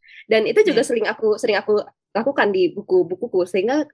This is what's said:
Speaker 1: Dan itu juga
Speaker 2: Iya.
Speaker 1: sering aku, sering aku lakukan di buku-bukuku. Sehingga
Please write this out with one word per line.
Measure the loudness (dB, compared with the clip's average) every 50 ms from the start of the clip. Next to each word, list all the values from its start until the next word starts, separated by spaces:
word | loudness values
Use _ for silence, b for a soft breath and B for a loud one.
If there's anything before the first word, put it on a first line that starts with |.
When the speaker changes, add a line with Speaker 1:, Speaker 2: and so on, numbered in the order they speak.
| B B B B B
Speaker 1:
Dan | 0 0 0 2 2
itu | 2 2 2
juga | 4 2 0
Speaker 2:
Iya. | 0 0
Speaker 1:
sering | -2 -2 -2
aku, | -2 -2 -2 0 0 0 0
sering | 0 0 0
aku | 0 0 0 0 -2 -2 -4 -12 _ _ _
lakukan | -6 -4 -2 -2 0 0 0 2
di | 2 2 0 0 -2
buku-bukuku. | -6 -4 0 0 0 0 0 -4 -8 -8 -4 -2 -2 -2
Sehingga | -2 -2 -2 -2 0 0 -2 -2 -4